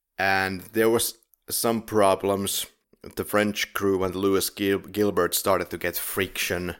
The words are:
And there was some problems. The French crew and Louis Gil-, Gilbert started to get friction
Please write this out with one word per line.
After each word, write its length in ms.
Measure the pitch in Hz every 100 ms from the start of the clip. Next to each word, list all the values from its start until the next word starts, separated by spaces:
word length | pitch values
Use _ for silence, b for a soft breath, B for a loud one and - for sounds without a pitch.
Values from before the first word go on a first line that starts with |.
| _ -
And 440 | 95 95 95 95 -
there 160 | 110 113
was 260 | 117 - - _ _ -
some 340 | - 120 113
problems. 840 | - 104 98 95 98 98 98 - - _ _ _ - -
The 80 |
French 480 | 92 104 104 104 -
crew 320 | - 98 95
and 100 | 95
Louis 360 | 90 98 95 -
Gil-, 300 | - 101 98
Gilbert 540 | 92 95 104 90 87
started 360 | - 101 92 90
to 80 | 87
get 180 | 87 -
friction 800 | - - 92 - - 90 90